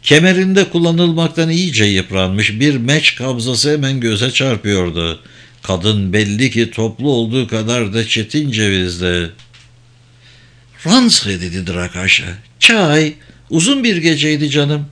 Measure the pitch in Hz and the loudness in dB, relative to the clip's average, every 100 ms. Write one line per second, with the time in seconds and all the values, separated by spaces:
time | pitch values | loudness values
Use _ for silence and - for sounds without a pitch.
0 | - 147 180 185 190 190 185 175 170 165 | 4 4 6 4 2 2 2 2 2 2
1 | 175 160 165 160 165 165 180 117 104 98 | 2 2 -2 0 0 0 0 0 2 2
2 | 90 95 92 98 110 104 143 139 117 151 | -2 -2 -2 0 -2 0 0 0 0 0
3 | 156 - 127 123 117 123 147 151 135 135 | 0 -2 -6 -4 -4 -2 0 0 0 -2
4 | 117 107 123 123 135 110 104 101 87 82 | -2 -2 -2 0 0 -2 0 0 0 -2
5 | 82 80 - - - - - 92 98 107 | -4 -6 -12 -20 -20 -20 -4 -2 0 0
6 | 98 101 104 104 131 117 113 - 113 107 | 0 0 0 0 0 0 -2 -2 -4 -2
7 | 135 127 113 123 120 113 110 123 110 107 | 0 0 0 -2 -2 -4 -2 -2 -2 -2
8 | 113 - 110 151 151 110 104 98 90 87 | -2 -4 -2 -2 -2 0 0 0 -2 -2
9 | 90 87 85 - - - - _ _ _ | -2 -2 -4 -10 -20 -20 -20 _ _ _
10 | _ _ - - - _ _ - 160 240 | _ _ -20 -20 -20 _ _ -12 2 4
11 | 240 - 101 95 90 87 90 87 90 87 | 4 2 -2 -4 -4 -6 -4 -4 -4 -4
12 | 95 - 87 92 - _ - 226 175 151 | 0 0 0 -12 -16 _ 0 2 4 4
13 | 156 151 - - - 170 185 277 233 180 | 2 -4 -18 -20 -4 0 2 0 0 0
14 | 160 151 151 151 151 143 143 151 147 | 2 2 0 0 0 0 0 -2 -4